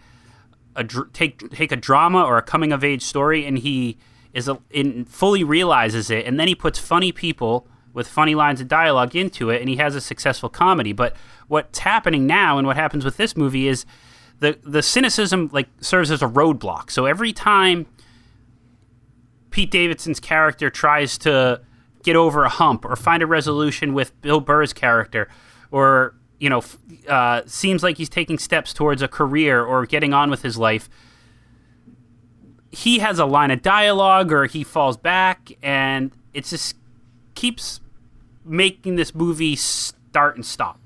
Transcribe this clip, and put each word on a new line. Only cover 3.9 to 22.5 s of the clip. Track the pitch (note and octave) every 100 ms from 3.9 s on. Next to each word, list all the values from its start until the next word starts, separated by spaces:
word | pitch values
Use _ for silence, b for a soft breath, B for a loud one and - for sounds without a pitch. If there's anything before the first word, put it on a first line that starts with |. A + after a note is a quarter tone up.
| A2 b b b
is | B2 C3
a, | C3+ _
in, | D3 C#3 A#2+ A#2+
fully | - G3 G3+
realizes | D3+ D#3+ F3+ C3+ A2+ A2+ G#2
it, | A2 A2+
and | C#3
then | F3
he |
puts | - D#3+ -
funny | - E3+ F3+
people | - E3 D3 A2+ A#2+ - b b
with | A#2+ A#2+
funny | D3+ D#3
lines | D3+ D3 C3
of | C3
dialogue | D#3 D#3+ C3 F3+
into | E3+ F#3+ - A2+
it, | A#2+
and | B2+
he | C3
has | D3
a | C#3
successful | - - C#3 - A#2
comedy. | - F3+ E3+ G#2
But | G#2 A#2+ - B B B
what's | D3+ - -
happening | F#3 A3 F3 D3+ C3+
now, | F#3 F3+ C#3
and | C3+
what | C3+
happens | D#3 D3+
with | C3+ -
this | A3+ D#3+
movie, | C#3 C3 C3+
is | B2+ - b b b b b
the, | D3+ D#3
the | D3 D3
cynicism, | - B3 C4 - G3 F#3 D#3
like, | C#3 C3+ -
serves | - F#3 D3+
as | D3+
a | B2+
roadblock. | B2+ D#3+ C3+ G2 E2 -
So | -
every | C3 F3 A3+
time | - G#3 G3+ F#3 F3 D#3 _ b b b b b _ _ _ _ _ _ _ _ _ -
Pete | - F#3+
Davidson's | F3+ F3 D#3 E3 C#3+
character | - D#3 D#3 - C#3
tries | - D3+ D3 C#3 -
to | D#3 C3+ B2+ A#2+ b b b _
get | E3+ E3
over | E3 D3
a |
hump | B2+